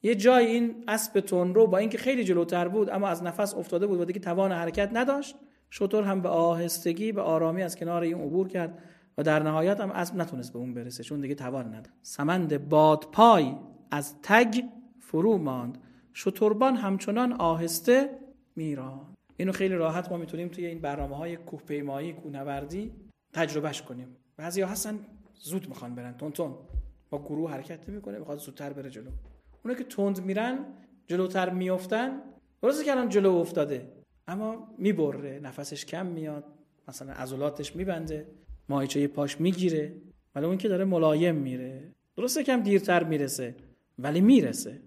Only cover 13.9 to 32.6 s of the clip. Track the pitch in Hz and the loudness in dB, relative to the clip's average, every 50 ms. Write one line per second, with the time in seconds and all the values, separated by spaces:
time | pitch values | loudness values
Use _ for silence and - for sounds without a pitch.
13.9 | - 147 143 - - - - - 202 226 247 226 208 247 247 247 - - - - | -4 -4 -4 -6 -10 -14 0 6 6 6 6 6 2 -2 -2 -4 -10 -16 -20 -20
14.9 | _ - - - - 160 175 220 226 190 160 143 131 127 120 120 139 - - - | _ -20 -18 -4 -2 2 4 4 4 4 2 -2 -4 -4 -6 -8 -10 -12 -16 -20
15.9 | - - _ _ _ - - 202 196 - 220 214 214 208 254 262 262 226 - 196 | -20 -20 _ _ _ -4 -4 -4 0 2 2 2 4 4 4 2 2 2 0 -2
16.9 | 196 190 - - 202 226 254 247 240 - 175 165 165 165 170 165 165 - - - | -2 -2 -2 -2 0 0 0 0 0 0 0 0 2 0 -2 -2 -4 -2 4 6
17.9 | 247 262 277 285 - - - - - _ _ _ _ - 160 156 147 139 127 131 | 6 6 6 2 -4 -12 -18 -20 -20 _ _ _ _ -8 -6 -4 -4 -6 -8 -10
18.9 | 135 135 143 160 - _ _ _ _ _ 175 190 185 185 196 190 190 175 165 160 | -12 -14 -16 -18 -20 _ _ _ _ _ -4 -2 -2 0 0 0 2 2 0 0
19.9 | 160 175 180 175 180 170 170 160 160 160 175 175 165 180 175 170 165 165 156 143 | 0 -2 -4 -4 -6 -8 -8 -8 -8 -8 -8 -8 -8 -8 -8 -8 -8 -6 -6 -6
20.9 | 143 143 143 139 139 143 160 170 170 170 170 - - 147 - - 151 147 143 143 | -4 -4 -6 -6 -6 -8 -8 -8 -8 -10 -12 -14 -14 -14 -10 -8 -6 -6 -6 -6
21.9 | 135 139 147 170 160 - - 156 143 139 139 143 139 139 143 143 165 185 214 226 | -6 -6 -6 -8 -10 -10 -12 -12 -10 -8 -8 -6 -6 -6 -8 -8 -8 -8 -8 -10
22.9 | - - - - - _ _ _ _ 160 165 147 147 151 147 156 139 - - - | -12 -16 -20 -20 -20 _ _ _ _ -2 -2 0 -2 -4 -4 -4 -6 -6 -12 -12
23.9 | 127 120 127 127 - _ _ _ _ - 151 170 170 196 190 180 202 - - 214 | -14 -14 -14 -16 -18 _ _ _ _ -12 -10 -6 -2 -2 -2 -2 -2 -6 -6 -6
24.9 | 214 208 208 - - - - _ _ _ - 151 165 190 - - 131 - - 120 | -6 -8 -10 -14 -20 -20 -20 _ _ _ -14 -8 -8 -6 -6 -8 -14 -14 -12 -12
25.9 | 120 120 120 123 120 123 147 156 143 - 175 147 127 131 - - - - - - | -12 -12 -12 -12 -12 -10 -10 -10 -6 -6 -6 -6 -6 -12 -16 -8 -6 -6 -6 -6
26.9 | - _ _ _ - 143 143 - 151 151 160 165 147 131 135 - - 156 - - | -14 _ _ _ -10 -10 -8 -6 -6 -4 -4 -6 -6 -8 -10 -12 -14 -14 -12 -14
27.9 | 202 208 202 101 101 107 156 151 147 147 - - 131 - 143 143 139 143 131 135 | -14 -12 -10 -12 -12 -12 -10 -10 -10 -12 -12 -16 -14 -12 -12 -10 -10 -10 -12 -14
28.9 | - 107 120 131 - - - - - _ _ _ - _ _ 226 254 247 254 - | -14 -16 -16 -12 -12 -12 -14 -14 -20 _ _ _ -20 _ _ -8 -6 -6 -8 -10
29.9 | - - 202 202 196 185 180 190 190 202 220 240 254 269 285 - - - - - | -2 0 0 0 0 -2 -2 -2 -2 0 0 -2 -2 -4 -8 -10 -14 -20 -20 -20
30.9 | _ _ _ _ 175 175 185 185 185 190 185 180 185 185 185 185 185 185 185 - | _ _ _ _ 0 0 0 0 0 0 0 0 0 -2 0 0 0 -2 -2 -2
31.9 | 214 220 247 269 269 269 - - - - _ _ _ _ | -2 -2 -2 -2 -4 -8 -12 -16 -20 -20 _ _ _ _